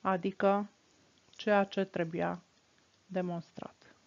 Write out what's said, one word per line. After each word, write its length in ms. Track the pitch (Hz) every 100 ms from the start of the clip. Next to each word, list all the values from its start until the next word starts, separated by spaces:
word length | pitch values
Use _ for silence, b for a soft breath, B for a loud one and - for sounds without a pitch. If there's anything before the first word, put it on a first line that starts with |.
adică 680 | 190 190 196 190 196 202 202 _ _ _ _ _ _
ceea 340 | - - 202
ce 200 | 196 -
trebuia 580 | 190 - 170 180 175 175 _ _ _ _ _ _ _
demonstrat. 880 | 185 180 170 - - - - - _